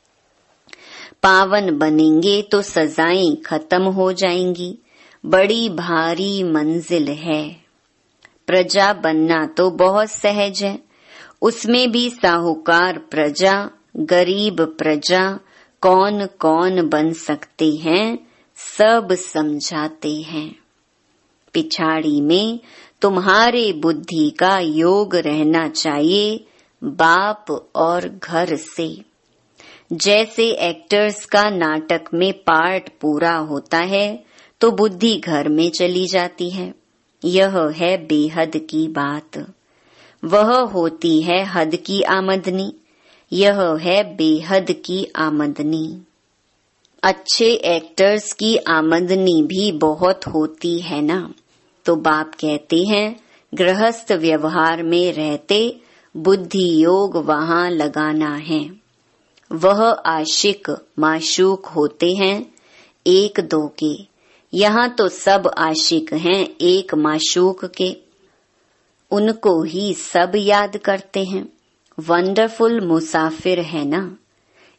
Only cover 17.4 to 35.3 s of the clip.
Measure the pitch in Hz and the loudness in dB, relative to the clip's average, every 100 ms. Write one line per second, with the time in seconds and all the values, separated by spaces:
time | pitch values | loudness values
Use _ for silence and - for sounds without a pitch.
17.4 | - - 156 151 160 180 220 233 - _ | -8 -2 -2 0 0 0 0 -6 -12 _
18.4 | _ - - - 214 233 185 180 - 156 | _ -20 -12 2 4 4 2 -4 -2 -2
19.4 | 151 147 - 160 156 156 156 151 156 156 | -2 -4 -6 -6 -6 -6 -8 -8 -8 -10
20.4 | 156 - _ _ _ _ _ _ _ _ | -12 -16 _ _ _ _ _ _ _ _
21.4 | _ 170 156 - 160 160 156 147 147 180 | _ -4 -4 -2 -2 0 0 0 2 2
22.4 | 220 233 - - - _ 196 185 190 202 | 0 -6 -14 -20 -20 _ 0 2 2 4
23.4 | 233 240 214 156 165 156 - 160 151 - | 4 2 -2 0 -2 -2 -4 0 0 2
24.4 | 185 196 165 156 170 202 202 175 156 151 | 2 2 0 2 2 2 2 -2 0 0
25.4 | 156 165 156 - 160 147 160 202 208 220 | 2 2 -2 -4 -4 0 0 2 0 -4
26.4 | - _ _ _ 147 139 165 175 208 208 | -12 _ _ _ -8 0 2 4 0 -4
27.4 | - 135 - - 160 175 175 196 - 170 | -8 -10 -6 -2 0 0 -4 -12 -6 -4
28.4 | 180 294 - - 160 165 - _ _ _ | -2 -4 -8 -8 -8 -10 -20 _ _ _
29.4 | _ _ - - _ 165 202 208 220 233 | _ _ -20 -20 _ -4 2 2 2 0
30.4 | 226 - 170 160 - 208 214 202 - 202 | -2 0 -4 -6 -2 0 0 -2 0 2
31.4 | 208 185 160 156 156 165 160 170 190 190 | 2 0 -2 -2 -2 -4 -2 -2 0 0
32.4 | - 160 175 190 - - 151 147 170 165 | 2 2 2 -2 -8 -6 -2 0 0 0
33.4 | 156 139 - 165 180 196 202 226 - _ | -4 -8 -4 -2 0 -2 -2 -6 -16 _
34.4 | _ _ 226 202 214 180 226 190 175 | _ _ 2 4 0 2 0 0 -2